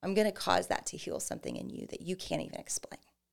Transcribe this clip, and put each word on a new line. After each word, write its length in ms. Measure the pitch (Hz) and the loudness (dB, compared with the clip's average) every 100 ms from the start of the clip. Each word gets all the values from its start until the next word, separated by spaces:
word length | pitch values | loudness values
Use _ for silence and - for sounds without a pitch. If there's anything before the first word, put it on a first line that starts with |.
I'm 120 | - | 4
gonna 180 | 196 214 | 4 4
cause 340 | 196 - - - | 4 4 4 6
that 180 | - - | 0 0
to 100 | - | -4
heal 240 | - - | -4 -2
something 340 | - - - - | -2 -4 -4 -4
in 140 | - | -4
you 160 | - - | -6 -6
that 140 | - | -8
you 140 | 165 185 | -4 -4
can't 260 | - - | 0 -2
even 160 | - - | -2 -8
explain 420 | - - - - _ _ _ | -4 -4 -4 -14 _ _ _